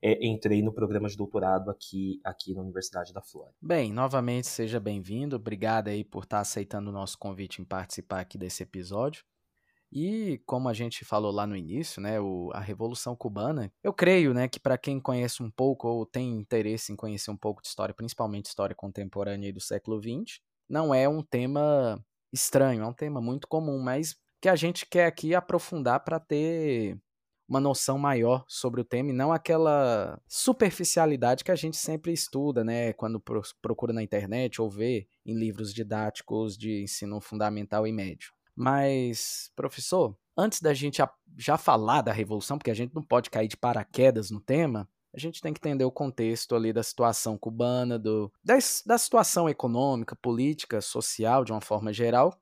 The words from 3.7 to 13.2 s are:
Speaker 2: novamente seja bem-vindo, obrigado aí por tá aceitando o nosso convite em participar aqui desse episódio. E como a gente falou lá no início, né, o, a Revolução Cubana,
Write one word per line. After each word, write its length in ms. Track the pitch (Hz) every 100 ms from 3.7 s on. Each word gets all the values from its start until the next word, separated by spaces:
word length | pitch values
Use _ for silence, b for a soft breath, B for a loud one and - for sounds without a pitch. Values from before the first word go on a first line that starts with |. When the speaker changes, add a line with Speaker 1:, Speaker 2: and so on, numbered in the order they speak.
| 170 117
Speaker 2:
novamente 540 | 107 131 135 120 123 123
seja 340 | - 110 117
bem-vindo, 560 | 104 101 92 110 147 127
obrigado 520 | 110 104 110 113 104
aí 140 | 104
por 220 | 104 -
tá 160 | 113 104
aceitando 480 | 101 - 101 104 104
o 60 |
nosso 240 | 98 98 -
convite 420 | 101 95 98 -
em 40 |
participar 560 | 92 95 92 - - 95
aqui 180 | 90 104
desse 240 | 92 -
episódio. 600 | 92 95 90 101 135 156 _ _ _ _ _ _ _
E 520 | 135 175 220 208 135
como 240 | - 127 131
a 60 |
gente 280 | 110 117 -
falou 300 | - 107 107
lá 140 | 101 104
no 100 | 98
início, 420 | 80 113 165 -
né, 220 | 101 110
o, 300 | 98 92 87
a 80 | -
Revolução 560 | 104 98 113 120 -
Cubana, 560 | 120